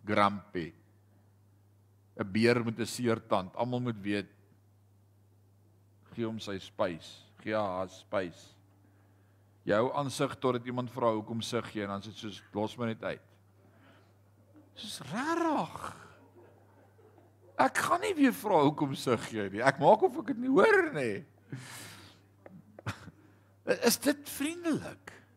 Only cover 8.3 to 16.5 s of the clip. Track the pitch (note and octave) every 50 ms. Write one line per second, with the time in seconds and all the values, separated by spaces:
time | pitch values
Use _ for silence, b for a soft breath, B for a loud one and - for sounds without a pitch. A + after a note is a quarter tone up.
8.3 | D#2+ - - - - _ _ _ _ _ b b b b b b b b b b
9.3 | b b b b b b _ - G2+ G#2+ A#2+ C3 C#3+ D3 C#3+ C3+ - - C#3+ B2+
10.3 | - - - B2+ B2 B2 A#2 B2+ B2 B2+ B2 A#2+ A2 C3 A#2+ A#2 A2 G#2+ G#2 A2
11.3 | A#2 A2+ G#2+ - B2 A#2 A2 - - G#2+ G2+ G2 G2 G2+ G2 A2 G2 - - G#2+
12.3 | F#2+ G2+ - - - G2+ G#2+ G#2+ - - A#2+ A2+ A2+ A2 - F#2 D2+ - - _
13.3 | _ _ _ _ _ _ _ b b b b b b b b b b b b _
14.3 | _ _ _ _ _ - - _ _ - - G#3 - - - B2 D#3 A3+ C4+ D#4
15.3 | E4+ E4+ E4+ E4 D4 B3 F3+ - - - - - - - - - - - - -
16.3 | _ - - -